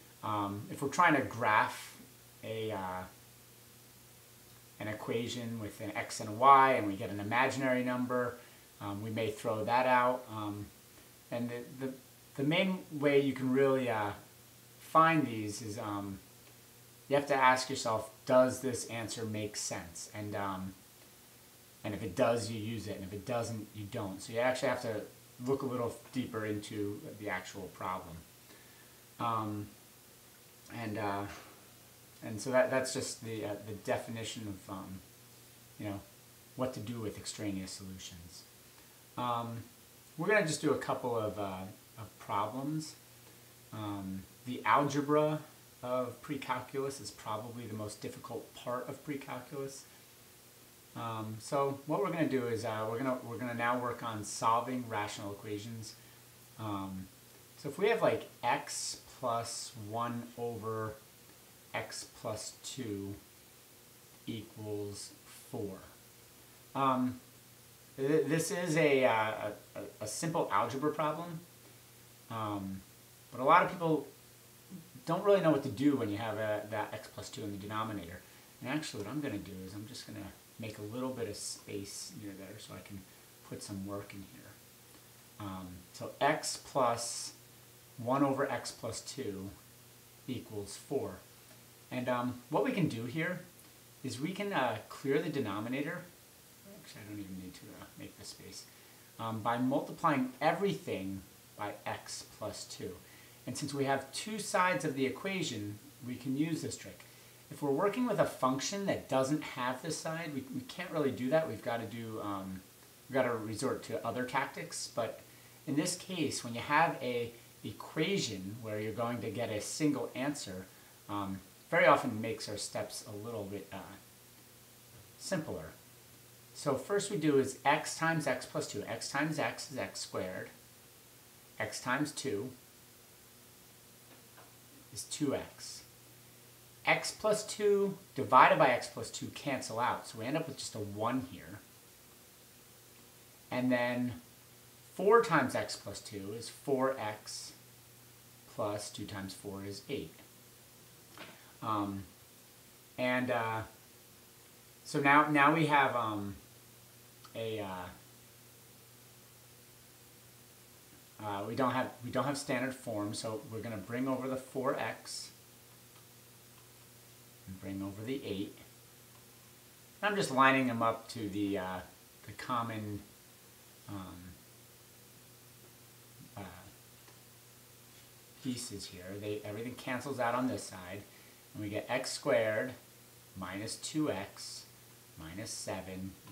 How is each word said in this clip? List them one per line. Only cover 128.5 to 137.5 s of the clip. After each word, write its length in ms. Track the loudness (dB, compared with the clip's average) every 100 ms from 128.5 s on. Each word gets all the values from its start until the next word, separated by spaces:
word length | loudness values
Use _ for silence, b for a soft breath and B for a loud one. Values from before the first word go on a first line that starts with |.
| -4 -4
two. 160 | -4 -4
X 220 | -6 -2
times 300 | 0 2 2
x 320 | -2 -4 -8
is 80 | -6
x 220 | -6 -6
squared. 500 | -6 -4 -4 -6 -10 -14 -20 -20 -20 -20 -20 -20 -20 -20 -16 -6
X 220 | -6 -4
times 320 | 0 0 0
two 380 | -2 -2 -2 -4 -8 -18 -20 -20 -20 -20 -20 -20 -20 -20 -20 -20 -20 -20 -20 -20 -20 -20 -20 -20 -20 -20 -20 -14
is 120 | -12
two 300 | -10 -2 0
x. 480 | 0 -4 -12 -14 -14 -16 -20 -20 -20 -20 -20 -20 -20 -20 -4 2
X 240 | 2 2
plus 340 | 0 2 2
two 540 | 0